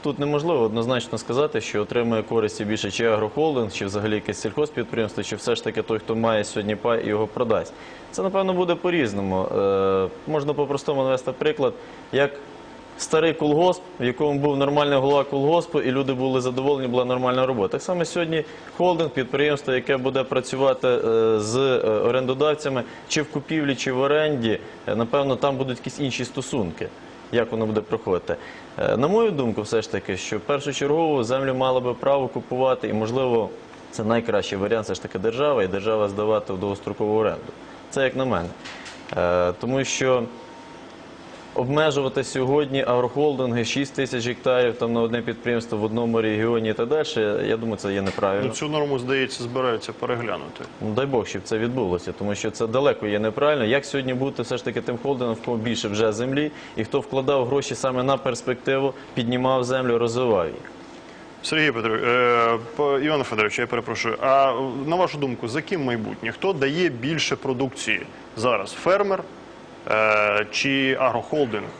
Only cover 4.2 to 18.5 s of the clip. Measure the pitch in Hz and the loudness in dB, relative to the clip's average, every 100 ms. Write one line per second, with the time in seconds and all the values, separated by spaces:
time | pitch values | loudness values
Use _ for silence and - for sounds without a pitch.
4.2 | - 95 113 98 151 - 113 113 110 - | -2 -4 -4 -2 -2 -2 -4 -2 -2 -4
5.2 | 101 104 - 113 117 110 104 110 - 113 | -6 -4 -2 -2 -2 -4 -2 -2 -2 0
6.2 | 113 110 104 - 104 107 120 117 - 107 | 2 2 0 -4 -2 0 0 0 2 0
7.2 | 107 - 120 101 82 - - - - - | 0 -2 2 2 0 -12 -18 -18 -10 -4
8.2 | 190 196 190 180 180 170 180 175 120 101 | 0 0 2 2 2 2 2 2 2 0
9.2 | 98 92 92 104 98 98 95 95 92 - | 0 0 0 2 2 4 4 2 0 -4
10.2 | - 151 143 143 139 143 - 139 131 131 | -4 -2 0 0 0 0 0 0 2 0
11.2 | 131 127 151 151 131 - - - - 131 | -2 0 0 2 0 0 -16 -18 -2 2
12.2 | 143 - - - - - - - - 160 | 2 0 -16 -18 -18 -18 -18 -12 0 2
13.2 | 160 156 151 147 180 180 - - 123 123 | 4 2 2 4 4 2 -6 -2 -2 2
14.2 | 151 143 147 139 139 143 143 139 135 143 | 0 2 2 4 4 4 4 4 6 4
15.2 | 139 139 139 170 170 151 131 131 135 127 | 4 2 4 2 2 0 2 2 0 0
16.2 | 131 131 127 123 135 139 127 120 123 127 | 2 2 0 0 2 2 2 2 2 2
17.2 | 127 127 131 127 95 135 - 180 160 180 | 2 4 2 2 0 0 -2 -2 0 0
18.2 | 165 160 151 | 0 -2 -4